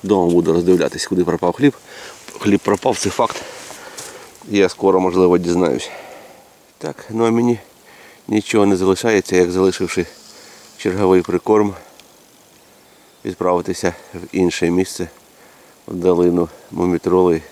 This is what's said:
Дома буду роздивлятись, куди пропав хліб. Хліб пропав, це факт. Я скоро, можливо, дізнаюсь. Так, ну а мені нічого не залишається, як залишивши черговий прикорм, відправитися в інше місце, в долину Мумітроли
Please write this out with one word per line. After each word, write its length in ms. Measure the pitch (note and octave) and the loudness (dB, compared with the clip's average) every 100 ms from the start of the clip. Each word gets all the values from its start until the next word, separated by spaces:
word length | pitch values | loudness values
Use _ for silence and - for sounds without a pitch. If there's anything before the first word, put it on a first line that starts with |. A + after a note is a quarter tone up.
Дома 300 | G2 G2 F2 | 2 2 4
буду 200 | F2 E2 | 2 2
роздивлятись, 540 | E2 F2 F2+ D2 - - | 2 4 2 2 -4 -4
куди 160 | F#2 | -2
пропав 300 | E2+ E2+ F2+ | 0 0 -2
хліб. 200 | - C#3+ - - - - - - - | 2 0 0 -20 -20 -20 -20 -20 -6
Хліб 200 | G#2 G2 | 0 0
пропав, 380 | - G2+ C3 A2 | 0 -2 -2 -2
це 120 | G2+ | -4
факт. 320 | - A#2 - - - - - - - - - - - - | -2 -4 -4 -14 -18 -18 -20 -20 -18 -18 -20 -20 -20 -4
Я 200 | G2+ F#2 | 0 0
скоро, 300 | - G2 F#2 | 0 2 2
можливо, 380 | F#2 F2+ F2+ F2 | 2 2 4 4
дізнаюсь. 520 | F2 F2 F2 B1 - - - - - - - _ _ _ | 2 0 0 -2 -6 -14 -18 -20 -20 -20 -20 _ _ _
Так, 280 | D#2+ - - | -12 -12 -10
ну 160 | G#2+ A#2 | -2 0
а 60 | |
мені 280 | A#2 A#2+ A#2 - - - - - - - | 2 0 -2 -6 -20 -20 -20 -20 -20 -4
нічого 380 | G#2+ - A2 G2+ | -4 0 2 2
не 120 | F#2+ | 2
залишається, 580 | F#2+ F#2 A#2 G#2+ - F2+ | 2 0 2 0 2 2
як 160 | F2 | 2
залишивши 540 | F2+ F#2+ - F2+ - E2+ - - - - - - - | 2 0 0 -4 -4 -6 -10 -20 -20 -20 -20 -20 -8
черговий 440 | G#2 F#2 F#2+ F#2 | -6 0 4 4
прикорм, 520 | F2 F2+ - G#2+ G#2 F#2+ - - - _ _ _ _ _ _ _ _ _ _ _ - | 2 -4 2 2 2 -4 -20 -20 -20 _ _ _ _ _ _ _ _ _ _ _ -12
відправитися 680 | F2+ F2+ F2+ F2 F2+ F2+ - - | -4 0 0 -2 -4 -4 -6 -16
в 60 | F2+ F2 | -16 -8
інше 380 | F#2+ F2+ - E2+ | 0 0 0 0
місце, 400 | F2+ F#2+ - F2 - _ _ - - - _ - | 0 -2 -6 -12 -12 _ _ -20 -20 -20 _ -12
в 60 | |
долину 560 | F2+ F2+ F2 F2 F2 E2 - - | -2 0 2 2 2 -2 -8 -14
Мумітроли 680 | F2+ F2+ E2+ F#2 F2+ F2+ D#2+ - | -4 -2 0 0 2 2 0 -6